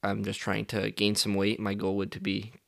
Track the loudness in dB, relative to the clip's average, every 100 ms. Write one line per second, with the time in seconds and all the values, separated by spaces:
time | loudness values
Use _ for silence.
0 | -2 -2 -2 -2 -2 -2 0 -2 0 2
1 | 2 2 2 2 2 2 -2 0 0 0
2 | -2 -4 -2 -2 -4 -14